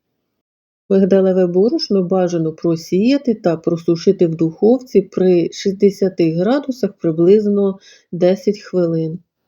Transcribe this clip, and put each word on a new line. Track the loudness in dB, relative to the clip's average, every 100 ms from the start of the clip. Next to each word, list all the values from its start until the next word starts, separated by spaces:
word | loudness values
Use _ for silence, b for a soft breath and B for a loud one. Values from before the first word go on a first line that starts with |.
| _ _ _ _ _ _ _ _ -2
Мигдалеве | 0 4 2 2 2 0
борошно | 2 0 0 -2 -4
бажано | -2 -2 -2 -2 -4
просіяти | -4 -4 -4 -2 -2 0 0 -2
та | -2 -2 -2
просушити | -2 -4 -2 0 0 0 0
в |
духовці | 0 -4 0 0 0 0 -2
при | -2 0 2 2 0
шістдесяти | -4 -6 0 0 0 -2 0 -2
градусах | 0 0 -2 -4 -6 -6
приблизно | -4 -4 0 4 4 2 0 -2 -4 b b b
десять | -2 0 0 -2 -4
хвилин. | -4 -2 -2 -2 -4 -8 -16 _